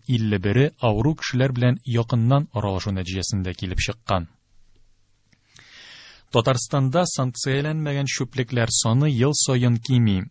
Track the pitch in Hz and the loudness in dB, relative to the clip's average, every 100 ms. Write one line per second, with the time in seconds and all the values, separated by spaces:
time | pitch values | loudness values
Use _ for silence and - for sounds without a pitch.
0 | - 120 110 104 98 113 147 - 120 104 | -2 0 0 0 2 2 2 0 0 2
1 | 127 156 - 127 135 123 123 123 - 117 | 0 -2 -2 0 0 2 0 0 -2 -2
2 | 117 120 117 139 151 107 101 95 104 95 | 0 2 4 2 0 -4 -4 -2 -4 -4
3 | 90 95 87 98 90 90 92 90 - - | -4 -6 -4 -4 -4 -6 -6 -4 -4 -6
4 | - 95 82 _ _ _ - _ _ _ | -4 -4 -4 _ _ _ -20 _ _ _
5 | _ _ _ _ _ - - - - - | _ _ _ _ _ -20 -20 -20 -20 -20
6 | - - _ 127 117 127 - 143 135 160 | -20 -20 _ 0 2 0 -2 -2 0 0
7 | 180 - 127 - 139 135 151 156 147 139 | -2 -2 -4 -4 -4 -2 -4 -4 -4 -4
8 | 135 - 131 131 117 120 117 - 113 120 | -4 -4 -4 -6 -2 -2 0 0 2 2
9 | 151 123 131 147 - 127 123 117 - 127 | 2 2 2 2 0 2 2 2 2 4
10 | 110 95 95 | 4 2 -2